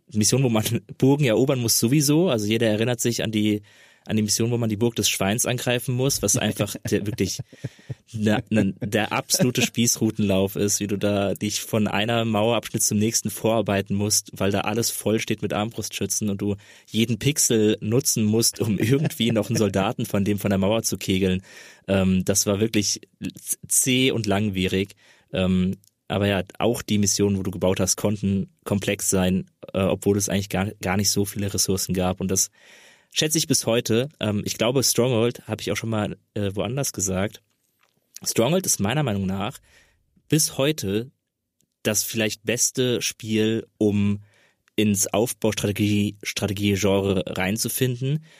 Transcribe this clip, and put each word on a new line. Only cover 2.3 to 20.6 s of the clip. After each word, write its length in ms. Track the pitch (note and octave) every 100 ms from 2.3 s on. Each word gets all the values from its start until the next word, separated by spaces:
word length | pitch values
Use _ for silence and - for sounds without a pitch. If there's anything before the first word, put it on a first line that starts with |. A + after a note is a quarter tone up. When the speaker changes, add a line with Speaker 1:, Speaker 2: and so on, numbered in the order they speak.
| A#2 G#2
Speaker 1:
jeder 200 | A2+ A2+
erinnert 340 | G#2 A#2 B2
sich 220 | A#2+ A2+
an 80 | F#2
die, 300 | A2 G#2+ G#2 - - - _ -
an 100 | G#2+
die 60 |
Mission, 280 | G#2 - A#2
wo 60 | A#2+
man 120 | A2+
die 60 | G#2
Burg 200 | A#2+ -
des 120 | G#2
Schweins 380 | - F#2+ A#2 -
angreifen 480 | B2 - B2 -
muss, 280 | B2 C3+ -
was 140 | G#2 -
einfach 380 | G#2 - G#2 -
Speaker 2:
<laughs> 80 | -
Speaker 1:
der, 160 | G#2 G2+
wirklich 320 | G#2+ F#2+ - - - - - - - _
na, 300 | A2 G#2+ G#2+ -
na, 140 | A2 G2 -
der 320 | G2 G#2+ G#2+
absolute 480 | A#2+ - - B2+ A#2+
Spießrutenlauf 960 | A#2 - A#2 - A2 - G2+ F#2+ G2 F#2+
ist, 240 | G2+ -
wie 60 | G2+
du 100 | G2+
da 380 | G2+ G2+ G2+
dich 260 | F2 G#2+ -
von 260 | - A2+ G#2
einer 380 | G2 A2 A#2
Mauerabschnitt 580 | A2+ G#2 A2+ A2+ - A2+
zum 160 | - G#2+
nächsten 300 | G#2+ - A2
vorarbeiten 640 | - A2+ A2+ G2+ G2+ G2+
musst, 360 | G2+ G#2 - -
weil 180 | - G2
da 120 | G2+
alles 280 | - A2 A2+
voll 300 | - G#2+ A2
steht 220 | - G#2+
mit 100 | G#2
Armbrustschützen 800 | G2 G#2+ A2+ - - G2 - G#2+
und 100 | G2
du 160 | G#2 G2+ - - -
jeden 320 | A2 A#2 A2
Pixel 580 | C#3 D3 - A2+ G#2+ G#2+
nutzen 420 | G#2 A#2 - -
musst, 360 | G#2+ A2 A#2 -
um 180 | A2 F#2+
irgendwie 520 | G#2+ C#3 D3+ - A2+
noch 200 | A2+ G#2
einen 80 | A2
Soldaten 480 | G2+ F#2+ G2 B2 A#2
von 180 | G#2
dem, 140 | G2+ G2+
von 100 | G2+
der 80 |
Mauer 240 | F#2+